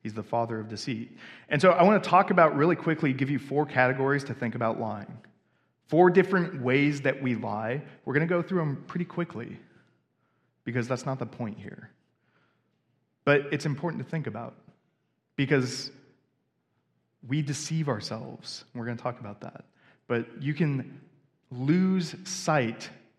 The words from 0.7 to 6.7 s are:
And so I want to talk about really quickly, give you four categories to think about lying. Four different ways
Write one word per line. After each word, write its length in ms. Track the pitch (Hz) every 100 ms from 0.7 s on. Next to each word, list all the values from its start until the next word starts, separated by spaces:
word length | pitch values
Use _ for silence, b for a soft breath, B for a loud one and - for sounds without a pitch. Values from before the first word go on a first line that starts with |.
| 107 - 113 - - B B B
And 120 | 151
so 100 | 185
I 120 | 170
want 180 | 180 208
to 60 | -
talk 220 | 180 202
about 240 | 185 156
really 200 | 143 160
quickly, 360 | 170 165 156 147
give 160 | 131 135
you 100 | 147
four 260 | - 139
categories 580 | 147 131 127 131 135 143
to 80 | 139
think 220 | 117 117
about 240 | 123 113 113
lying. 380 | 110 104 101 - - _ _ _ _ _ _
Four 220 | 156 180
different 520 | 180 185 190 170 139
ways 400 | 123